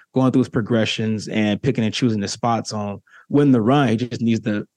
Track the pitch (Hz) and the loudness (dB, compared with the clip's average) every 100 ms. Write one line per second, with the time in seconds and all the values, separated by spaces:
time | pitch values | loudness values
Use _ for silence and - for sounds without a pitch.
0 | _ 131 131 127 120 127 104 117 104 - | _ 0 2 2 0 -2 0 0 0 -2
1 | 110 107 - 107 107 101 139 120 107 - | -4 -4 -4 -2 0 0 -2 0 -2 0
2 | 123 107 98 - 117 113 - 107 104 101 | 0 0 -4 -4 -2 -2 -4 -8 -8 -10
3 | _ - - 143 143 123 107 143 123 110 | _ -20 -2 2 4 4 4 4 2 0
4 | 120 113 117 110 107 104 - | -2 -2 0 0 -2 -6 -6